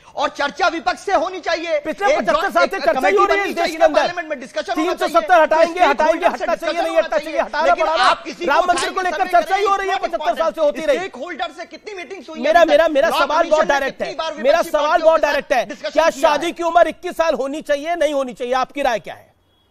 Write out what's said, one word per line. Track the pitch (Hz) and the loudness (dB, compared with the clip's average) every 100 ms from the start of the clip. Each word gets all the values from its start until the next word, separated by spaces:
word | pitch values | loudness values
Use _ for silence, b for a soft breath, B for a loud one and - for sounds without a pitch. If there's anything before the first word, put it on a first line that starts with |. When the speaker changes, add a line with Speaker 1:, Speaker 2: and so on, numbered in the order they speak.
| B - | B -4
Speaker 1:
और | 294 | -4
चर्चा | - 285 - 349 | -2 -4 0 -2
विपक्ष | 320 - 330 | 0 -4 -4
से | 403 | 0
होनी | 339 349 370 | 0 0 -4
चाहिए। | 349 339 339 302 | -4 -4 -2 -2
Speaker 2:
पिछले | 320 - 403 | -4 -2 0
Speaker 1:
एक | 339 | 2
Speaker 2:
पचहत्तर | 339 | 2
Speaker 1:
जो-, | 311 381 | 0 0
Speaker 2:
साल | 339 - | 0 0
से | 392 | 0
Speaker 1:
एक | |
Speaker 2:
चर्चा | 311 | 0
ही | 262 | 0
Speaker 1:
कमेटी | 381 392 | 2 4
Speaker 2:
हो | |
रही | 392 403 | 4 2
है | |
Speaker 1:
बननी | 392 | -2
Speaker 2:
इस | 339 | -2
देश | |
Speaker 1:
चाहिए | 339 320 | -4 2
Speaker 2:
के | |
अंदर। | 320 | 2
Speaker 1:
पार्लियामेंट | 294 277 349 311 | 4 0 -4 -8
में, | 277 | -10
डिस्कशन | 247 311 302 | -8 -8 -6
होना | 320 339 | -4 -2
Speaker 2:
तीन | 285 | -2
सौ | 349 | 0
सत्तर | 330 311 | 0 4
Speaker 1:
चाहिए, | 349 | 4
Speaker 2:
हटाएंगे, | 311 311 330 | 4 4 2
Speaker 1:
स्टेक | 349 311 | 2 2
Speaker 2:
हटाएंगे, | 285 311 | 4 2
Speaker 1:
होल्डर | 330 339 - | 2 0 0
से | |
Speaker 2:
हटना | 339 | -4
चाहिए, | 330 339 | -4 -4
Speaker 1:
डिस्कशन | 339 | -2
Speaker 2:
नहीं | 330 330 | 0 0
Speaker 1:
होना | - | 0
Speaker 2:
हटना | 311 | -2
चाहिए, | |
Speaker 1:
चाहिए। | 311 330 | -2 -4
Speaker 2:
हटाना | 240 294 320 | -2 0 0
Speaker 1:
लेकिन | 311 311 | 2 0
Speaker 2:
पड़ा। | 320 | 2
Speaker 1:
आप | 254 339 | 2 2
किसी | 320 226 | -4 -6
Speaker 2:
राम | 339 302 | 0 2
Speaker 1:
को | 349 | 2
Speaker 2:
मंदिर | 349 | 0
को | 359 381 | -2 -2
Speaker 1:
उठाने | 370 | -4
Speaker 2:
लेकर | 311 | -2
Speaker 1:
में | 359 | 0
Speaker 2:
चर्चा | 349 311 392 | 2 2 0
ही | |
हो | 403 | 0
Speaker 1:
करेंगे, | 392 | 0
Speaker 2:
रही | 392 | 0
है, | 392 | -2
Speaker 1:
it's | 339 | -4
not | 330 | -4
Speaker 2:
पचहत्तर | 311 320 | -2 -2
साल | 330 | -2
से | 311 | 0
होती | 294 269 | 0 0
Speaker 1:
important। | 311 277 | 0 0
Speaker 2:
रही। | 381 | -4
Speaker 1:
स्टेक | 247 | -10
होल्डर | 330 311 339 | -10 -8 -8
से | 339 | -10
कितनी | 330 311 427 | -16 -16 -14
मीटिंग्स | 381 277 381 254 | -14 -12 -14 -14
हुई | 226 | -2
Speaker 2:
मेरा, | 277 339 | 2 4
Speaker 1:
हैं | 320 | 6
Speaker 2:
मेरा, | 294 330 | 6 4
मेरा | 277 320 | 2 2
Speaker 1:
लॉ | 285 | 0
Speaker 2:
सवाल | 277 | 2
Speaker 1:
कमीशन | 311 339 | 0 2
Speaker 2:
बहुत | 311 | 2
Speaker 1:
में | 311 | 2
Speaker 2:
डायरेक्ट | 285 269 - | 0 -2 -6
Speaker 1:
कितनी | 180 | -8
Speaker 2:
है, | |
Speaker 1:
बार | 294 320 | -6 -8
Speaker 2:
मेरा | 302 269 330 | -2 2 2
Speaker 1:
विपक्षी | 320 | 0
Speaker 2:
सवाल | 302 294 | -2 0
Speaker 1:
पार्टियों | 349 320 | 2 4
Speaker 2:
बहुत | 320 | 4
Speaker 1:
के | 294 | 2
साथ | |
Speaker 2:
डायरेक्ट | 285 - | -2 -2
है। | 262 202 | -2 -2
Speaker 1:
डिस्कशन | 262 294 | -8 -4
Speaker 2:
क्या | 294 320 | 0 2
Speaker 1:
किया | 262 311 | 2 2
है? | 294 | 2
Speaker 2:
शादी | 339 | -2
की | 302 | -4
उम्र | 339 339 330 | 0 4 2
इक्कीस | - 359 - | 0 -6 -2
साल | 330 | -2
होनी | 247 269 302 | -2 -4 -6
चाहिए, | - 285 311 339 | -4 -4 -2 -2
नहीं | 302 | 0
होनी | 285 254 | -2 -4
चाहिए? | 220 247 | -6 -4
आपकी | 254 254 285 | -2 -2 -4
राय | 262 214 | -2 -2
क्या | 160 | -6
है? | 104 _ _ _ _ _ | -18 _ _ _ _ _